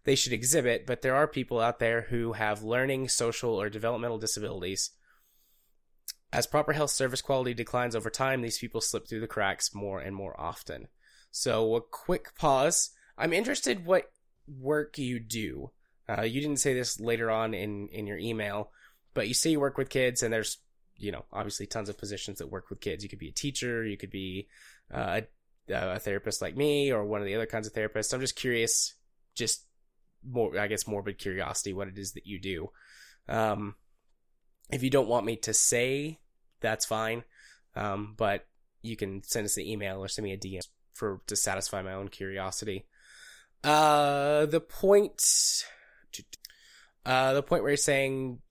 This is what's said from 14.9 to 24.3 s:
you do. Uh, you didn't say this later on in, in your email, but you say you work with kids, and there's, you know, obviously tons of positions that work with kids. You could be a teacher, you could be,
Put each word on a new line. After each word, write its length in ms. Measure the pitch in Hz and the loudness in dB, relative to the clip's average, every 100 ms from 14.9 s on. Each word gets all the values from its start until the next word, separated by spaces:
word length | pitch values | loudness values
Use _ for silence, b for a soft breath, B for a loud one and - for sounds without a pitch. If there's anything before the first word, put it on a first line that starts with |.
| 151 | -4
you 220 | 127 120 | -2 -4
do. 500 | 110 113 95 65 - - _ _ - | -4 -4 -4 -6 -10 -14 _ _ -4
Uh, 160 | 104 | -2
you 180 | 113 131 | 0 0
didn't 200 | 147 139 | 0 2
say 140 | 143 | 2
this 260 | 127 123 - | 2 0 -2
later 300 | 113 117 113 | 0 2 2
on 240 | 110 113 | 2 0
in, 340 | 98 104 101 101 | -2 -4 -4 -8
in 180 | 107 101 | -8 -6
your 120 | 92 | -4
email, 540 | 110 110 104 101 101 b b b _ | -4 -2 -2 -4 -6 b b b _
but 140 | - 110 | -4 0
you 60 | |
say 160 | 127 165 | 2 2
you 100 | 151 | 4
work 180 | 139 135 | 2 0
with 120 | 127 | 0
kids, 320 | 131 127 123 | 2 2 2
and 100 | 117 | 0
there's, 260 | 113 104 - _ _ _ - | 0 -2 -6 _ _ _ -8
you 160 | 104 | -6
know, 120 | 76 - | -6 -8
obviously 340 | 101 104 - 104 | -6 -6 -6 -6
tons 220 | 113 101 | -6 -6
of 100 | - | -8
positions 400 | 101 101 - 95 | -8 -8 -8 -10
that 120 | - | -10
work 200 | 95 - | -10 -10
with 100 | - | -8
kids. 220 | 101 92 | -6 -6
You 80 | 101 | -8
could 80 | 98 | -10
be 100 | 80 | -8
a 40 | |
teacher, 520 | - 143 131 123 117 | -4 -4 -2 -2 -2
you 120 | 110 101 | -2 -6
could 140 | 98 | -8
be, 380 | 98 95 | -6 -6